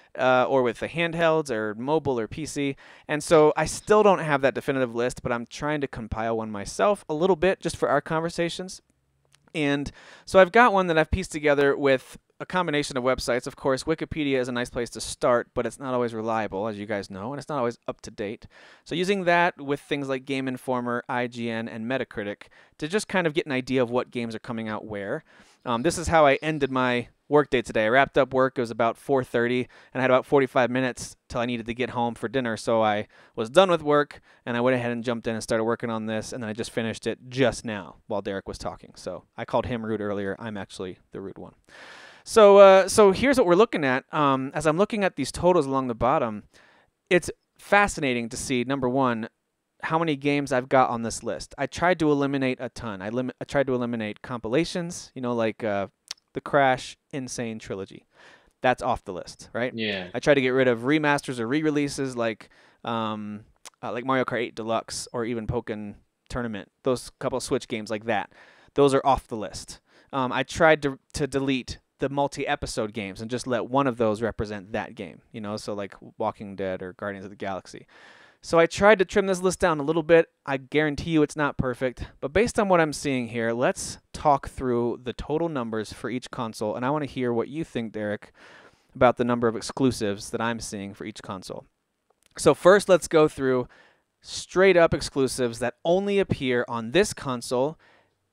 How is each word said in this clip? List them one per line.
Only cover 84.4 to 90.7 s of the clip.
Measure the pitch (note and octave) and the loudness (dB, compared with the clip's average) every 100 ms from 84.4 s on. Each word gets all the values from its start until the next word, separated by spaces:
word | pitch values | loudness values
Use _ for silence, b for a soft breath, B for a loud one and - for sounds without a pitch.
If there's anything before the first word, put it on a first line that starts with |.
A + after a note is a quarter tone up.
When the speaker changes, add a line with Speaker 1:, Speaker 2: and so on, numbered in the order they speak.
| - | 0
Speaker 1:
through | - C3 A#2+ A#2+ - | -6 -2 0 -2 -4
the | B2 | -10
total | - - D#3 E3+ | -12 -6 -4 -2
numbers | D3 A#2 A2 G#2 | -4 -6 -6 -8
for | - A#2+ | -10 -8
each | B2 - | -8 -8
console, | - A2+ G#2 G#2+ A2 | -8 -8 -6 -6 -4
and | B2+ | -2
I | |
wanna | D3+ C#3 | -4 -6
hear | C3+ B2 | -4 -2
what | A#2 - | -2 -4
you | D3 | -8
think, | D#3+ B2+ A2+ | -8 -8 -8
Derek, | G#2+ G#2 G#2 - B B B B B B | -6 -6 -6 -10 B B B B B B
about | C3+ B2+ A#2+ | 4 4 4
the | |
number | A#2+ A#2+ A#2 | 0 2 0
of | A2 | -2
exclusives | - - C3 - G#2+ G2+ - | -8 0 0 2 -4 -4 -8
that | A2+ | -4
I'm | A2+ A2+ | -4 -4
seeing | - | -8